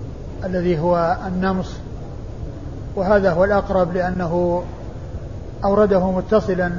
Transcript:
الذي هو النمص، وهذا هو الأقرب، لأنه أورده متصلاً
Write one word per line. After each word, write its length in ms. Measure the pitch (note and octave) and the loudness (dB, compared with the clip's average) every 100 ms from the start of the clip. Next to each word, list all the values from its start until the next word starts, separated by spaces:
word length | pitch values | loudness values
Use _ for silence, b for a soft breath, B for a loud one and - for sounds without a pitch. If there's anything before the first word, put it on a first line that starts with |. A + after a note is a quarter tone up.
| - - - - | -10 -10 -12 -8
الذي 340 | F#3 F3+ F3 D#3 | -4 0 0 2
هو 380 | F3 F3 E3 F#3+ F#3+ | 2 2 2 0 -2
النمص، 460 | F3+ F#3+ F#3 - - - - - - - - - - - - - G3+ | -2 0 0 -4 -8 -10 -10 -10 -10 -10 -10 -10 -10 -10 -10 -8 -4
وهذا 360 | F#3 G#3 F#3+ | 4 4 6
هو 120 | E3 | 4
الأقرب، 500 | G3 G3+ F#3+ F#3+ F3 | 4 4 2 2 2
لأنه 680 | F3+ F3 E3+ E3+ F3 F3 F3 - - - - - - - - - - | 0 0 0 0 0 2 0 -4 -10 -12 -10 -10 -10 -8 -10 -10 -2
أورده 460 | G3+ G#3 G#3 F#3+ F#3 | 2 4 6 4 2
متصلاً 600 | F#3 - G#3+ G3 F#3 F3 | 0 2 2 2 0 0